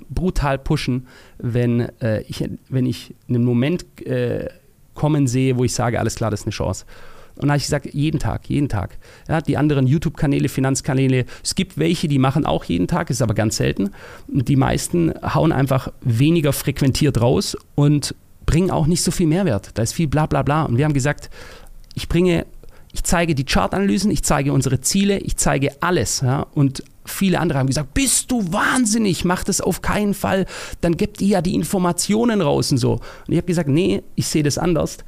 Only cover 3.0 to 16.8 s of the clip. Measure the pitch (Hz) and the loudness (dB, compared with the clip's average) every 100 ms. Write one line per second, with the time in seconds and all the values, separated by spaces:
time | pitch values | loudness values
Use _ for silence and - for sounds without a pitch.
3 | - - - 117 123 120 139 175 - - | -10 -14 -2 0 2 2 2 -2 -6 -12
4 | - 127 120 104 - - _ _ - - | -6 -2 -2 -4 -6 -12 _ _ -20 -2
5 | 151 151 135 127 131 123 123 - 120 110 | 0 2 2 2 2 2 0 0 -2 -2
6 | 107 - 110 104 - - - 95 - - | -2 -2 -4 -2 -4 -4 -4 -4 -10 -20
7 | - - - - 143 143 - 143 - 143 | -20 -20 -20 -4 0 0 0 -4 -4 -2
8 | 151 156 - - - 135 143 104 - - | -2 0 -2 -4 -2 -2 0 -2 -4 -10
9 | - - - 156 151 131 151 139 127 156 | -18 -14 -4 -2 0 0 2 2 2 2
10 | 147 - 143 143 143 - 135 135 - 131 | 0 -2 0 0 0 0 0 0 0 0
11 | 135 127 123 - - - 185 - 165 175 | 2 2 -2 -8 -4 -2 -2 0 0 0
12 | 156 135 131 151 - 160 - 175 175 175 | 0 2 2 2 0 -2 -2 -2 0 0
13 | 165 123 117 107 107 - 127 - 196 - | -2 0 0 0 0 0 -2 0 -4 -6
14 | - - - 139 113 135 123 123 - 175 | -16 -18 -4 -2 2 2 2 0 0 0
15 | 165 - - 151 156 131 135 135 - - | 0 -2 -2 2 2 2 2 0 -2 -4
16 | 127 113 147 170 143 135 - 131 | 0 2 4 4 2 0 -4 0